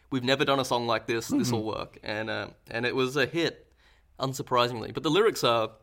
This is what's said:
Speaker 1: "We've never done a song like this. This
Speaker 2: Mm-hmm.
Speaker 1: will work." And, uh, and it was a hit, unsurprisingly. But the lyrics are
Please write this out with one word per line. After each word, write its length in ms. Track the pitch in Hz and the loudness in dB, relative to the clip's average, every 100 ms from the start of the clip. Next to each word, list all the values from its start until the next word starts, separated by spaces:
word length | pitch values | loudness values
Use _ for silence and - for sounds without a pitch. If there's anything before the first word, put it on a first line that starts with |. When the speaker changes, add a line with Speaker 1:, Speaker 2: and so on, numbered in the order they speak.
| - | -6
Speaker 1:
"We've 120 | 131 | -2
never 220 | 123 135 | 0 2
done 160 | 147 139 | 4 2
a 40 | |
song 220 | 127 123 117 | 2 0 0
like 200 | 113 113 | -2 0
this. 220 | 117 - | -4 0
This 200 | 285 123 | 0 0
Speaker 2:
Mm-hmm. 40 | 113 | 0
Speaker 1:
will 80 | |
work." 340 | 110 104 - - | -2 -6 -8 -12
And, 240 | - 107 110 | -8 -6 -4
uh, 200 | 107 101 - - | -6 -8 -14 -10
and 140 | 117 | -4
it 100 | 120 | -2
was 220 | 127 127 143 | 0 0 0
a 80 | |
hit, 480 | 123 165 151 - - _ _ _ _ - | 0 0 -2 -4 -20 _ _ _ _ -6
unsurprisingly. 720 | 135 131 123 123 120 123 - | -6 -6 0 2 2 0 -6
But 100 | 127 | -4
the 80 | 151 | 0
lyrics 320 | 170 220 135 | 4 4 4
are 280 | 131 117 110 - | 2 2 0 -6